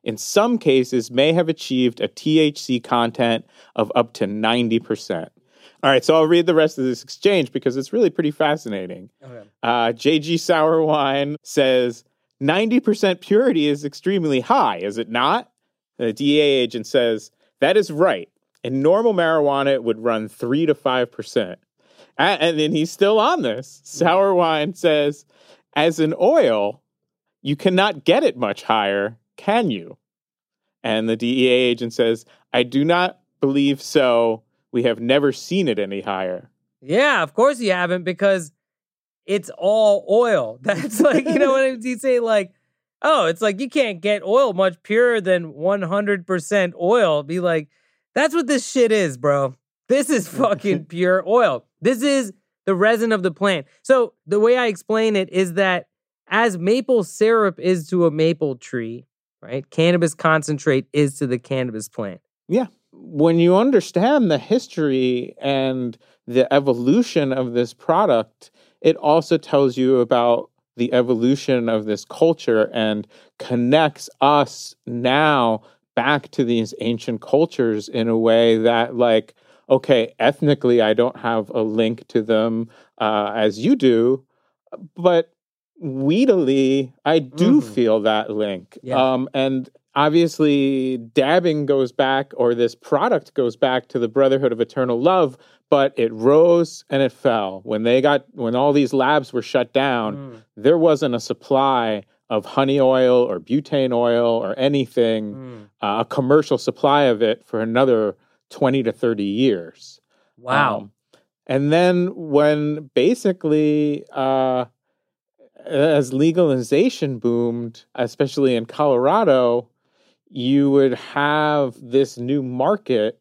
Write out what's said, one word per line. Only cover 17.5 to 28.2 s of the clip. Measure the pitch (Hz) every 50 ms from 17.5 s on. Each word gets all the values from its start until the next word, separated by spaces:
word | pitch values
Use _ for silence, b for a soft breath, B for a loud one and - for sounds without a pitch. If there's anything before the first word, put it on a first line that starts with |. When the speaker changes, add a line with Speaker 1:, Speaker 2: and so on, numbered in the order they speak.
| _ _
Speaker 1:
"That | - 156 190
is | 214 196 165
right. | 156 147 180 185 120 92 85 _ _ _ _ _ _ _ -
In | 123 131 135 139
normal | 156 185 208 233 233 208
marijuana, | 180 170 160 165 156 147 143 139 139 139 139 139
it | 127 117
would | 117 113 110
run | 113 120 113 110 110 104
three | - - - 120 131 147 165
to | 151 143
five | - _ 139 127 127 123 -
percent." | _ - 110 - - 127 104 92 - _ _ _ _ b b b b b b b b -
A-, | 147 190 202 143
and | 156 170 165 151
then | 151 151 -
he's | 151 156 160
still | - - 196 202 220 220
on | 208 285 359 339
this. | - 120 107 120 131 - - _ _
Sourwine | - - 135 165 170 175 190 196 196 190 175 175 165 160 151 151 170 180
says, | - - 170 151 151 147 147 147 - _ b b b b b b b b b b
"As | 147 151 170 160 160
an | 156 156 160 -
oil, | 180 208 311 320 202 127 113 107 101 101 107 _ _ _ _ _ _ _ _ _ _ _ _ _
you | _ 139 147
cannot | 143 - 190 180 185 196 214 175 143 _
get | - 175 262